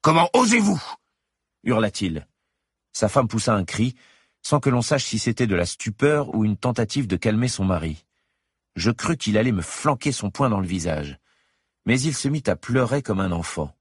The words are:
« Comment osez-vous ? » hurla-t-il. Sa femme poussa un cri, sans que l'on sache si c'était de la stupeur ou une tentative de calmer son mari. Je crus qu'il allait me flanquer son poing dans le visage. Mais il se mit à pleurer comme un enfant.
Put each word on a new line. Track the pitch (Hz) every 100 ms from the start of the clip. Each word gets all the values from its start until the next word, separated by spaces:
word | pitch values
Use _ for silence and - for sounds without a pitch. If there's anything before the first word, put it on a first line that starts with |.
« |
Comment | - 160 170
osez-vous ? » | 240 247 240 202 185 - - _ _ _ _ _ _
hurla-t-il. | - 113 107 - 92 80 - _ _ _ _ _ _
Sa | - 107
femme | 139 120
poussa | 113 117
un | 107
cri, | 90 - 120 - _ _ _ _
sans | - 147
que | 139
l'on | 123
sache | 117 139
si | - 110
c'était | - 110 120
de | 92
la | 87
stupeur | - - 101 143 147 143
ou | 107
une | 107 101
tentative | 127 120 113 - 117
de | 92
calmer | 117 107 123
son | -
mari. | 95 90 80 78 _ _ _ _ _ _ _ -
Je | 92
crus | 117 - 170
qu'il | - 107
allait | 123
me | 101
flanquer | 85 - 156 131 147
son | 131 104
poing | - 135
dans | 101
le | 92
visage. | 90 82 76 73 69 _ _ _ _ _ _ -
Mais | 127
il | 147
se | 139 185
mit | 156 -
à | 95
pleurer | - 123 120 139
comme | 131 95
un | 95
enfant. | 85 82 - 73 -